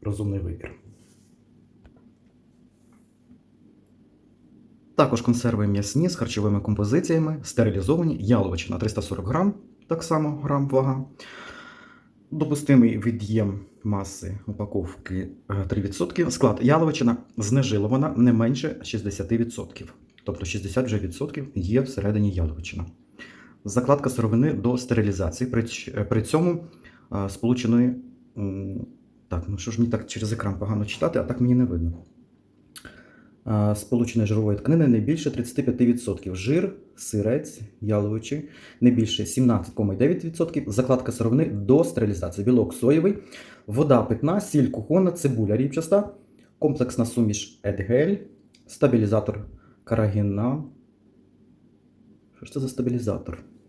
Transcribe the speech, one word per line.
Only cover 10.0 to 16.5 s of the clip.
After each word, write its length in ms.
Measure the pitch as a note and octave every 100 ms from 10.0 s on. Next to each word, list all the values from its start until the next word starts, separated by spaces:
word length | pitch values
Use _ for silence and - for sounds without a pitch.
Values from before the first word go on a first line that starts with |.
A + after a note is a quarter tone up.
само 340 | - D#3+ D3+ D3
грам 280 | C#3+ C#3+ C#3
вага. 360 | C3+ C3+ C3 C3 - - - - - - - - - _ _ _
Допустимий 680 | D#3 D3+ C#3+ - C3+ A#2 A2
від'єм 600 | A2 G#2+ G2+ A2 G#2 G2 - _
маси 540 | G#2+ G2+ G2 - F#2 G2 -
упаковки, 840 | G#2 G2+ G2+ E2+ - - F#2 F#2+ - _
е, 140 | G2 F#2+
три 140 | G#2+
відсотки. 480 | G2 - - - E3+
Склад: 280 | - B2+